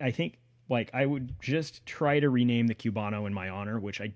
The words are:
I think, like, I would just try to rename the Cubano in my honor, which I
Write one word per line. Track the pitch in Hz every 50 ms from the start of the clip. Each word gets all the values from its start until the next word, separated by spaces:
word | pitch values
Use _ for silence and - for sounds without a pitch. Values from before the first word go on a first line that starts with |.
I | 139 123
think, | 113 - - - - _ _ _ _ _ _ -
like, | 123 117 104 -
I | - 127 139
would | 139 143 135 127 - - -
just | - 127 143 160 156 - - - -
try | - - - 156 143 143 147
to | 147 143
rename | 127 123 123 120 120 117 117
the | 117 107
Cubano | - - 113 98 110 104 104 107 104 104
in | 98
my | 101 98 92 95
honor, | 92 98 101 104 113 113
which | 98 101 98 -
I | 107 107 95